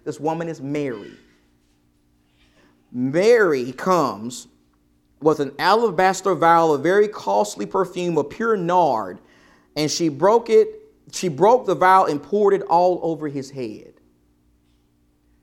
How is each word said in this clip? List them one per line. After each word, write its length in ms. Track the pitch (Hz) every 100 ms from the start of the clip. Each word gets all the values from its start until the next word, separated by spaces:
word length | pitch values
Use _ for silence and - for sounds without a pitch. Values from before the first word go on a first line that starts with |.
this 160 | 147 139
woman 300 | 147 165 165
is 120 | 151
Mary. 520 | 135 147 143 110 - - _ _ _ _ _ _ _ _ _ _ _ _ _ _ _ _ _
Mary 800 | 123 127 156 214 240 190 139 123
comes 760 | 127 190 180 135 101 113 131 - _ _ _ _ _ _ _
with 180 | 147 143
an 140 | 139 -
alabaster 720 | 165 220 233 165 185 185 196
vial 400 | 165 165 170 165
of 80 | 143
very 240 | 151 196 208
costly 600 | - - 202 208 - 202
perfume 520 | 190 180 180 175 160
of 120 | 139
pure 260 | - 226 214
nard, 640 | 170 180 160 113 95 95 _ _ _ _ _ -
and 120 | 151
she 200 | - 165
broke 420 | 135 185 233 226
it. 300 | 220 214 - - _ _
She 160 | - 185
broke 380 | 135 196 240 -
the 80 | 160
vial 300 | 185 190 -
and 140 | 147
poured 340 | - 208 202
it 80 | 190
all 360 | - 170 180 175
over 260 | 165 156 151
his 220 | 139 127
head. 420 | 135 117 104 - _ _ _ _ _ _ _ _ _ _ _ _ _ _ _